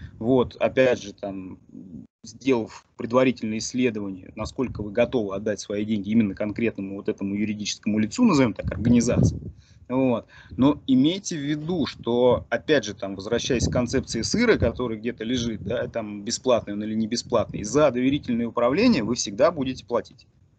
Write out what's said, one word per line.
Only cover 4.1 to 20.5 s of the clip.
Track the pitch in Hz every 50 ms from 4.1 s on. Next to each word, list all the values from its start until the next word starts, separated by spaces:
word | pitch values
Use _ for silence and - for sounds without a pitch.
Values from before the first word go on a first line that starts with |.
| 95 92 - - -
насколько | 107 107 - - - 131 107 - - 107
вы | 104 98
готовы | 113 120 120 131 123 107 98 95
отдать | 98 107 110 104 -
свои | - - 104 104 107
деньги | 107 110 104 92 101
именно | 107 117 110 98 95
конкретному | - 107 107 104 - 117 110 - - 98 98 101
вот | 101 101 -
этому | 107 - 101 98 101
юридическому | 101 107 104 107 104 101 - - - - 107 104 107
лицу, | 107 104 - - 247
назовём | 226 175 139 131 113 95
так, | - - - -
организации. | - 107 120 120 120 113 117 - - - - - - - - - - - _ - - - -
Вот. | 127 131 135 127 120 104 - _ - - - - -
Но | 101 127 143 143 147 - -
имейте | 131 127 135 156 180 196 196 - 180
в | 151
виду, | 139 143 156 151 151 160 185 170 123
что, | - - - - 117 117 120 123 123 117 98 - -
опять | - 196 - - 156 139 -
же, | 107 98
там, | - - 98 98
возвращаясь | 95 95 104 117 113 - - 135 117 - -
к | -
концепции | 127 123 113 127 131 - - - 117 110
сыра, | - - 208 240 233 185 131
который | - 117 110 - 127 117 110 107
где-то | 107 120 117 - 110
лежит, | 113 127 123 117 117 110 98 98
да, | 98 117 120 120
там, | 120 - 117 110 104 104 101 101
бесплатный | 110 113 - - 127 120 107 - - 101
он | 104 107
или | 107 110
не | 110 110
бесплатный, | 107 120 117 - - 120 110 98 - - - 104
за | 107 113 147 151 139 120
доверительное | 123 127 135 139 147 - - 120 113 117 117
управление | 110 120 120 123 139 175 233 254 220 143 107
вы | - -
всегда | - - 110 101 104 135 165 180
будете | 151 127 131 131 - -
платить. | - 120 110 - - - - _ _ _ _ _ _